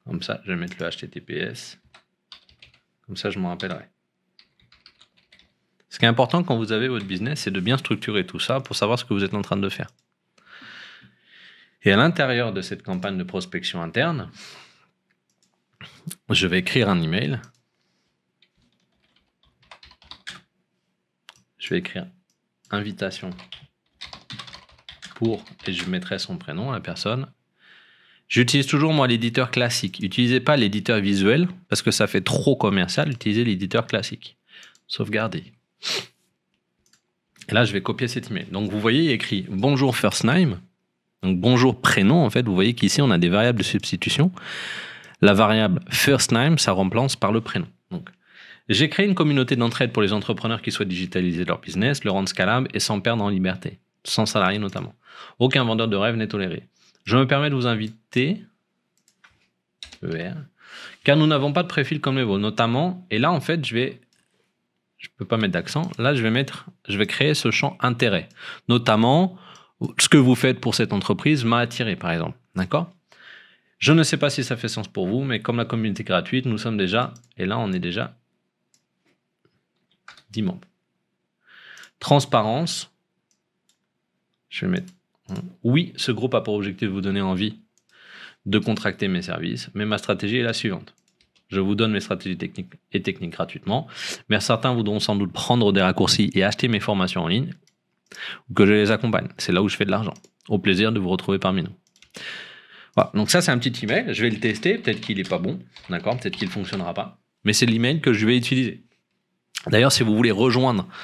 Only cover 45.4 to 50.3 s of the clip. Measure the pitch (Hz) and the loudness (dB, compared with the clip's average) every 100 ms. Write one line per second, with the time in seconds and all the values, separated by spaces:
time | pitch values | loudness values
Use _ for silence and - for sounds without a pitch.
45.4 | 107 110 107 90 - - - 139 - 117 | 6 4 2 0 -2 0 2 2 2 2
46.4 | 139 165 - 95 95 104 131 - 98 110 | 4 4 2 2 2 2 0 0 0 0
47.4 | 113 98 82 _ - 90 - - _ - | -2 -6 -6 _ -12 -12 -12 -20 _ -20
48.4 | - - - 101 151 - 202 185 156 139 | -20 -12 -2 2 2 2 2 4 4 4
49.4 | 123 127 117 - 127 117 101 107 98 | 2 2 2 2 0 2 2 0 -2